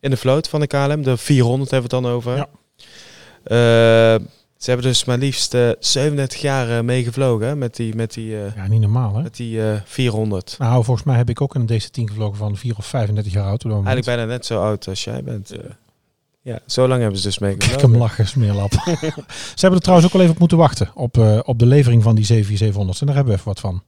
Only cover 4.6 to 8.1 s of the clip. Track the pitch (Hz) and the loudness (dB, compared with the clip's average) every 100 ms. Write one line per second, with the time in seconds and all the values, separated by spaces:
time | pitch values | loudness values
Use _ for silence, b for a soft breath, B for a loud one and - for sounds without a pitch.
4.6 | - 123 127 120 - 123 139 127 - 123 | -4 -2 0 0 0 -2 -2 -4 -2 0
5.6 | 120 - - 135 147 147 135 - 143 135 | 0 0 -2 0 0 -2 -4 -4 -4 -2
6.6 | 117 117 117 127 120 117 135 113 113 147 | -2 -2 0 0 -2 -2 0 0 -2 -4
7.6 | 123 - 113 110 113 | -6 -6 -6 -4 -6